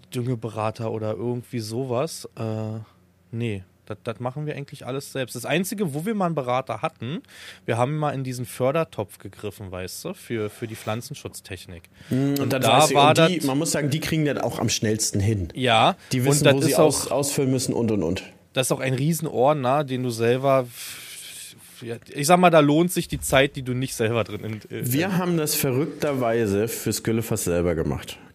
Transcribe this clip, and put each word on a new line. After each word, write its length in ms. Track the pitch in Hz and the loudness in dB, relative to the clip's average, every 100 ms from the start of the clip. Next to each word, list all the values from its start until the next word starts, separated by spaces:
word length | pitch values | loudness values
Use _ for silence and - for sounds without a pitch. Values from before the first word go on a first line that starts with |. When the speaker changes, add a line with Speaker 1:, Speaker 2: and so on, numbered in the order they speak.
| - 127 | -8 -6
Speaker 1:
Düngeberater 760 | 120 117 117 107 110 107 113 | -4 -4 -6 -4 -4 -4 -6
oder 220 | 110 107 | -4 -4
irgendwie 460 | - 120 120 - 123 | -4 -4 -6 -6 -8
sowas. 680 | 107 113 131 120 165 - - - | -6 -6 -4 -2 -4 -8 -14 -8
Äh, 440 | 113 110 110 110 110 _ _ _ _ | -6 -4 -6 -8 -14 _ _ _ _
nee. 320 | 117 117 98 - _ - | -6 -4 -6 -10 _ -16
Das, 120 | 107 | -10
das 160 | 120 113 | -10 -8
machen 260 | 123 147 151 | -8 -6 -8
wir 80 | 139 | -8
eigentlich 280 | 143 143 123 | -12 -14 -10
alles 280 | 135 - | -10 -8
selbst. 200 | 139 127 120 | -8 -6 -8
Das 80 | 113 | -2
Einzige, 480 | 156 190 208 180 | -2 -2 -4 -4
wo 120 | 143 190 | -2 -4
wir 80 | |
mal 120 | 208 175 | -2 0
einen 100 | 151 | -2
Berater 460 | 123 123 - 110 | -2 -2 -4 -4
hatten, 400 | 160 - 117 196 - - - - - | -6 -6 -8 -8 -12 -20 -20 -10 -4
wir 120 | 117 | 0
haben 180 | 127 156 | 0 0
mal 120 | 151 | -2
in 140 | 131 131 | -2 -6
diesen 200 | 123 123 | -6 -8
Fördertopf 720 | - 127 165 160 - 101 - | 0 0 2 -2 -6 -8 -10
gegriffen, 540 | 101 - 104 - 95 | -18 -12 -12 -10 -10
weißt 320 | 92 92 - | -8 -10 -10
du, 100 | 165 | -12
für, 360 | 196 - 117 107 | -12 -6 -4 -4
für 180 | - 113 | -6 -10
die 80 | 110 | -8
Pflanzenschutztechnik. 1080 | 113 110 - 147 98 - - 95 - 85 - - - | -6 -6 -8 -12 -14 -14 -14 -14 -14 -18 -20 -20 -4
Speaker 2:
Mm, 40 | |
und 260 | 131 139 143 | 0 0 0
Speaker 1:
Und 100 | 139 | 0
Speaker 2:
dann 120 | 135 | 0
Speaker 1:
da 160 | 113 127 | 4 6
Speaker 2:
weiß 100 | 151 | 6
ich, 60 | 143 | 6
Speaker 1:
war 120 | 147 160 | 6 8
Speaker 2:
und 120 | 165 | 4
die, 80 | 175 | 4
Speaker 1:
das 80 | 135 | 0
Speaker 2:
man 100 | 135 | 0
muss 140 | 165 | 0
sagen, 180 | 156 143 | 0 0
die 120 | 156 | -2
kriegen 240 | - 160 147 | 0 0 0
das 180 | 123 | 0
auch 160 | 120 - | -2 -2
am 80 | 113 | -2
schnellsten 540 | - 107 110 - 104 | 0 0 0 0 0
hin. 260 | 101 104 85 | 2 0 -2
Speaker 1:
Ja, 420 | - 123 113 143 190 - | 0 4 6 4 2 -2
Speaker 2:
Die 80 | 127 | 2
Speaker 1:
und 60 | 131 | 4
Speaker 2:
wissen, 180 | 143 | 6
Speaker 1:
das 120 | 143 139 | 6 6
Speaker 2:
wo 60 | |
sie 80 | 139 | 4
Speaker 1:
ist 80 | 135 | 6
Speaker 2:
aus-, 280 | 156 135 - | 6 4 0
Speaker 1:
auch 40 | |
Speaker 2:
ausfüllen 380 | 135 143 - 131 | 0 0 0 2
müssen 240 | 131 127 | 0 0
und, 160 | - 113 | 0 0
und, 120 | 104 | 0
und. 200 | 80 95 - - _ | 0 -4 -8 -18 _
Speaker 1:
das 160 | 135 123 | -4 -2
ist 40 | |
auch 80 | 135 | -2
ein 120 | 131 | -2
Riesenordner, 920 | 131 147 160 156 113 131 151 123 143 135 | 0 0 -2 -2 2 2 2 2 0 0
den 180 | 127 | -2
du 60 | 127 | -4
selber, 560 | 113 117 131 139 135 123 | 0 2 2 4 2 0
f-, 880 | - - - - - - - - - - - | -8 -14 -14 -16 -16 -16 -18 -18 -20 -20 -14
ja, 140 | 117 117 - | -12 -12 -10
ich 140 | 143 147 | -2 4
sag 120 | 180 | 6
mal, 80 | 180 | 8
da 100 | 160 | 8
lohnt 320 | 143 151 175 | 8 6 2
sich 160 | 180 - | 0 -4
die 140 | 147 | -6
Zeit, 340 | - 135 143 139 | 2 4 4 0
die 60 | |
du 120 | 127 | -4
nicht 220 | 123 131 - | -4 -4 -2
selber 300 | 110 117 95 | 0 0 -2
drin 160 | 104 | -6
in-, 120 | 107 110 - | -8 -10 -10
äh, 120 | 113 123 | -6 -2
Speaker 2:
Wir 260 | 135 190 180 | 0 0 0
haben 200 | 175 165 | 0 0
das 180 | 151 - | 0 0
verrückterweise 1120 | 139 127 180 - 151 131 117 117 107 101 113 | 0 0 -2 -2 -2 0 2 2 2 2 0
fürs 360 | - 117 104 | -2 -4 -2
Güllefass 420 | - 113 113 110 87 | 0 0 0 -2 0
selber 280 | 87 87 | 2 2
gemacht. 440 | 82 76 65 - - - | 0 -2 -4 -8 -16 -20